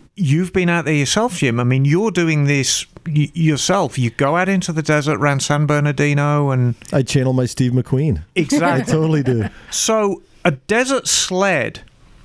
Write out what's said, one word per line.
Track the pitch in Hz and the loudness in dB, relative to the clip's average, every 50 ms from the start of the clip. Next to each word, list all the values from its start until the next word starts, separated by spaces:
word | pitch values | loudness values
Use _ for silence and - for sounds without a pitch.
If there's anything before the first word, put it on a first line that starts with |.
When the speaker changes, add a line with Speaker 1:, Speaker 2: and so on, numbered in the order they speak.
| - _ _ | -20 _ _
Speaker 1:
you've | 196 190 131 143 160 185 175 | -2 0 2 2 2 0 0
been | - 190 180 175 | -2 0 0 2
out | 170 170 147 | 0 0 0
there | 147 156 | 0 0
yourself, | 147 139 131 - 208 226 247 185 165 | 0 0 0 0 0 0 -2 -2 -2
Jim. | 151 127 117 120 | 0 0 0 0
I | 123 | 2
mean, | 123 127 131 135 | 2 2 2 2
you're | 143 151 175 220 226 | 2 2 2 0 0
doing | 175 175 170 160 156 151 143 | 0 0 0 0 0 0 0
this | 143 147 139 127 - - - - - - - - | 0 0 0 0 0 -2 -4 -6 -10 -16 -14 -8
y-, | 170 147 151 147 143 - | -2 0 0 0 0 0
yourself. | 165 160 156 151 - - - 185 202 175 127 - 131 | 0 2 2 2 2 0 0 0 0 0 -2 -2 -2
You | 123 117 | -2 -2
go | - - 143 139 156 | 0 0 0 0 2
out | 175 185 190 | 0 0 0
into | 196 185 180 - | 0 0 -2 -2
the | 160 160 | -4 -2
desert | 147 - 151 151 139 151 151 | 0 2 0 2 2 0 -2
around | 98 143 147 143 135 | 0 0 0 0 0
San | - - 147 147 151 | 0 0 0 0 2
Bernardino | 143 147 147 143 147 143 139 147 147 143 143 143 147 147 147 143 139 | 2 2 2 0 0 0 0 0 0 2 0 0 0 0 0 0 0
and | 131 127 123 123 120 - - - | 0 0 0 0 -2 -4 -8 -2
Speaker 2:
I | - 143 | -2 -2
channel | 131 - - 139 127 131 127 | 0 2 0 0 2 2 2
my | 127 127 | 0 0
Steve | 117 - - 131 123 | -2 -2 -2 0 0
McQueen. | 123 127 120 - 135 131 147 160 123 76 80 - _ | 0 0 0 0 -2 0 0 0 -2 -2 -6 -6 _
Speaker 1:
Exactly. | 185 160 - 277 151 165 175 - - | -4 -2 0 0 0 0 2 0 0
Speaker 2:
<laughs> | - - - | 0 0 0
I | |
totally | 156 160 160 156 147 | 0 2 2 0 0
do. | 131 131 123 113 104 98 - - - - | 0 0 0 0 -2 -4 -6 -12 -14 -10
Speaker 1:
So | - - - - 220 220 208 202 190 - - _ _ - - | -6 -4 -2 0 0 0 0 0 -2 -4 -10 _ _ -4 -2
a | 185 | -2
desert | 143 131 - - 208 233 254 254 277 247 - | -2 -2 -4 -2 -2 0 0 0 -2 -2 -2
sled | - - - - - 185 185 196 202 175 143 113 110 - - - - - _ - - - - - | -2 -2 -2 -2 -2 -2 0 0 2 0 0 -2 -4 -6 -10 -18 -20 -20 _ -20 -20 -20 -20 -20